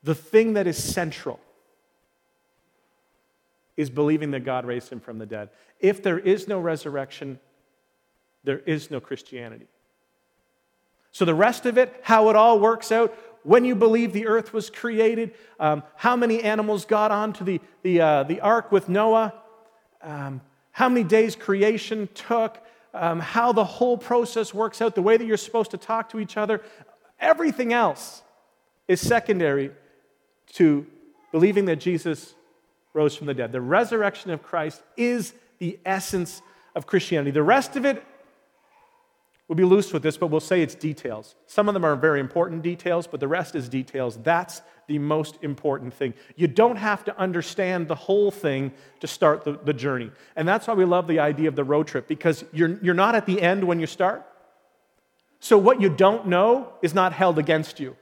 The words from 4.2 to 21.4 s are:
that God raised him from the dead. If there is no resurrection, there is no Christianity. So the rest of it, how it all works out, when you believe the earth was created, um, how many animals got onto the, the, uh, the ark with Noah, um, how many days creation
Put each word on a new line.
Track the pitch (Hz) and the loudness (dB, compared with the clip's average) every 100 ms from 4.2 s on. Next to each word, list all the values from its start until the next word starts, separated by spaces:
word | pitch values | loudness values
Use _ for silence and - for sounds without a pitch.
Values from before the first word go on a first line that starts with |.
| 151 | -2
that | 135 | -6
God | 123 127 123 | -6 -6 -4
raised | 123 - | -8 -8
him | 123 | -18
from | - 110 | -16 -16
the | 107 | -12
dead. | 110 104 _ _ _ | -14 -14 _ _ _
If | 190 202 | 0 2
there | 196 175 | -2 0
is | 196 190 190 | 0 0 0
no | 196 | -6
resurrection, | 170 156 151 139 135 - 139 127 _ _ _ _ _ _ _ _ _ _ | -4 -6 -6 -8 -10 -12 -14 -14 _ _ _ _ _ _ _ _ _ _
there | 143 135 | -6 -6
is | - 156 151 | -4 -6 -6
no | 139 | -12
Christianity. | - 135 - 127 120 113 113 _ _ _ _ _ _ _ _ _ _ _ _ _ _ | -10 -12 -12 -18 -16 -18 -20 _ _ _ _ _ _ _ _ _ _ _ _ _ _
So | - 175 | -2 0
the | |
rest | 160 214 233 247 | 4 2 2 0
of | 240 | 2
it, | 254 - | 0 -2
how | - 226 220 | 2 4 6
it | 214 | 6
all | 226 226 | 6 6
works | 214 226 - | 4 0 -2
out, | 226 233 - - - | 0 0 -2 -20 -16
when | 143 233 247 | 4 4 6
you | 226 | 4
believe | 226 226 233 | 4 4 0
the | 190 220 | -2 0
earth | 226 214 | -2 -2
was | 226 208 | -8 -8
created, | - 233 220 226 226 226 - - - | -10 -6 0 2 2 -6 -8 -20 -2
um, | 156 151 - - | 0 0 -6 -2
how | 233 247 | 0 2
many | 240 226 | 2 0
animals | 220 214 214 202 - | 0 -2 -2 -4 0
got | 214 214 | 0 2
onto | 208 214 196 180 | 0 -2 -6 -4
the, | 190 - _ | -6 -8 _
the, | 185 170 | 0 4
uh, | 160 147 | 4 4
the | 139 175 | 0 -2
ark | 202 226 220 | 2 2 2
with | 202 185 | 0 2
Noah, | 190 220 226 220 - - _ _ _ _ _ | 0 4 2 0 -6 -20 _ _ _ _ _
um, | 160 147 139 131 _ _ _ | -16 -12 -10 -12 _ _ _
how | - 254 | 0 2
many | 247 | 2
days | 180 220 226 | 4 4 2
creation | - | -2